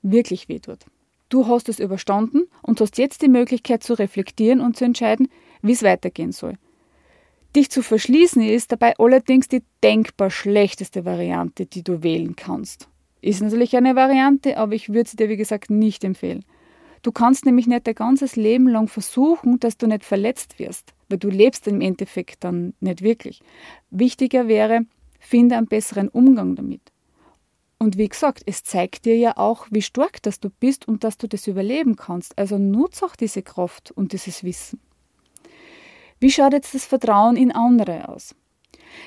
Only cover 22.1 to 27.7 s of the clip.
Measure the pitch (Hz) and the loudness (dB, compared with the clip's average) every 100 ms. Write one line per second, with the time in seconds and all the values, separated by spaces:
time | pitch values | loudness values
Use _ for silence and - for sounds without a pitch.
22.1 | - - - 180 175 175 - 185 175 196 | -10 -12 -10 -8 -6 -8 -6 -6 -2 -2
23.1 | 226 - - _ - - - _ 185 247 | -2 -4 -20 _ -20 -20 -20 _ -2 -2
24.1 | - 262 262 233 214 214 226 226 _ _ | 0 -2 0 2 2 2 0 -2 _ _
25.1 | _ - 240 240 240 226 214 - 202 196 | _ -2 4 4 4 0 -2 -4 -4 -4
26.1 | - 262 247 185 - - - _ _ _ | 4 6 6 2 -4 -8 -12 _ _ _
27.1 | _ _ _ _ _ _ | _ _ _ _ _ _